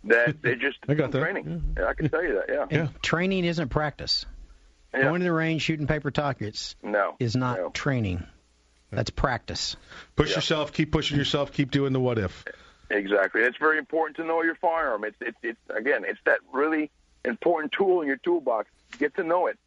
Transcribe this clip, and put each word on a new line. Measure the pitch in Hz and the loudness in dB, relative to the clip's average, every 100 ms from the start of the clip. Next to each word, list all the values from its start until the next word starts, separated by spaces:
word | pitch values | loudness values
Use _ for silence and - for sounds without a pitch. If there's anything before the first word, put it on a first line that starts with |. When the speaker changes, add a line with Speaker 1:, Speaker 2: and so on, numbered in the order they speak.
Speaker 1:
that | 104 117 120 143 | 4 4 4 2
they | 120 | -2
just | 123 135 - | 0 -2 -4
Speaker 2:
<laughs> | - | -2
I | |
got | 151 165 | 0 2
that. | 131 | 0
Speaker 1:
training. | 156 190 151 170 151 156 | 0 -2 -6 -4 -4 -2
Speaker 2:
Yeah. | |
Speaker 1:
Yeah, | 95 | -2
I | |
can | 139 156 | 0 0
tell | 156 | 0
you | 175 | 0
that, | 101 - 143 131 | -2 0 -2 0
yeah. | 151 | 0
Speaker 3:
And | 156 - | -2 -4
training | - 160 185 190 | -2 0 2 0
isn't | 170 170 147 | 0 -2 -2
practice. | - 151 - - - - - - - _ _ _ | 0 -2 -4 -4 -4 -4 -16 -20 -20 _ _ _
Speaker 1:
Yeah. | 131 | 2
Speaker 3:
Going | 135 170 | 2 4
to | |
the | 180 | 2
range, | 160 160 160 | 2 0 0
shooting | - 160 143 | 0 -2 0
paper | 151 147 | 0 0
targets | 139 147 127 107 - - - | 0 -2 -2 -6 -8 -12 -12
Speaker 1:
No. | 104 104 98 - | -2 2 2 0
Speaker 3:
is | 120 127 | 0 0
not | 127 107 | 0 0
Speaker 1:
No. | 85 | -4
Speaker 3:
training. | - 147 131 104 90 82 - _ _ _ _ _ | -2 -2 0 0 -4 -6 -16 _ _ _ _ _
That's | 104 107 | -4 -4
practice. | - 143 120 - 87 - - - - - - | 0 0 0 -4 -6 -6 -8 -16 -20 -12 0
Speaker 2:
Push | 151 | 2
Speaker 1:
Yeah. | - | 2
Speaker 2:
yourself, | - 156 143 | 0 0 0
keep | - 156 | 0 0
pushing | 156 143 143 | 0 0 0
yourself, | 135 147 139 | 0 0 -2
keep | - 139 | 0 0
doing | 143 139 | 2 2
the | 131 | 2
what | 127 113 | 2 2
if. | 95 - - - - _ - | -2 -4 -16 -16 -20 _ -4
Speaker 1:
Exactly. | 107 98 101 95 107 | -2 2 2 2 2
It's | 120 117 | 0 2
very | 151 156 | 2 2
important | 139 156 156 151 | 0 -2 -2 -4
to | |
know | 165 165 | -2 0
your | 165 165 | 0 0
firearm. | 175 165 151 107 | 0 0 0 -2
It's, | 107 107 | -4 -6
it's, | 120 113 | -10 -6
it's, | 117 117 - | -8 -8 -8
again, | - 117 131 95 | -4 0 0 -2
it's | - - | -2 0
that | 113 _ | 0 _
really | 131 151 160 151 _ _ _ | -2 0 0 -4 _ _ _
important | - 113 160 165 151 | -4 0 0 0 -2
tool | - 196 180 | 0 2 4
in | 147 | 2
your | 135 | -2
toolbox. | - 175 127 113 104 _ _ - | 0 0 0 -2 -4 _ _ -2
Get | 147 - | -2 0
to | |
know | 165 175 151 | 0 2 2
it. | - | -4